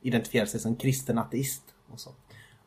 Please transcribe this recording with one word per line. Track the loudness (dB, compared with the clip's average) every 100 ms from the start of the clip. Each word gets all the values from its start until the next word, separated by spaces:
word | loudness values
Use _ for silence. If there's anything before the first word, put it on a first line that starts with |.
identifierar | 0 2 2 2 2
sig | 0
som | -2 2
kristen | 2 2 0 0
ateist | 0 -2 -2 -4 -12 _ _
och | -16
så. | -16 -18 _ -20 -20 -20